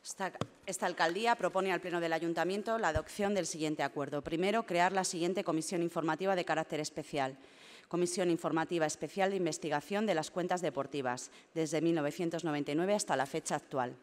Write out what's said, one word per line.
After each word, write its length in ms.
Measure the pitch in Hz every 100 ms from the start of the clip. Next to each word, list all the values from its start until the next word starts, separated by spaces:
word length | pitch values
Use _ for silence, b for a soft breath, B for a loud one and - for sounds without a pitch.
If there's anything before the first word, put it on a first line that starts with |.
Esta, 260 | - - 185 - - - -
esta 180 | 185
alcaldía 520 | 190 165 165 180 233 233
propone 360 | 180 185 190
al 80 | 170
Pleno 200 | 180 175
del 120 | 165
Ayuntamiento 680 | 160 170 165 165 196 214 226
la 100 | 185
adopción 440 | 156 - - 202
del 140 | 208 165
siguiente 360 | 160 156 151
acuerdo. 380 | 139 151 139 147
Primero, 460 | 139 165 190 220 226
crear 260 | 175 180
la 120 | 190
siguiente 380 | 185 175 175 190
comisión 400 | 185 160 156 175
informativa 540 | 170 170 160 156 190 185
de 80 |
carácter 360 | 170 156 160 156
especial. 580 | 151 - 147 147 131 135 B B B B B
Comisión 420 | 170 175 202 180
Informativa 540 | 165 165 160 160 170
Especial 460 | 151 - 151 196 190
de 60 | 196
Investigación 680 | 170 151 156 147 - 202
de 100 | 214
las 160 | 165 156
Cuentas 300 | - 175 180
Deportivas, 680 | 165 139 135 147 127 123 - B B
desde 260 | 160 156 156
mil 140 | 165
novecientos 500 | 165 147 147 170 165
noventa 280 | 165 147 143
y 20 |
nueve 180 | 147 185
hasta 240 | 208 - 139
la 80 |
fecha 300 | 135 160 - 151
actual. 400 | - 139 123 131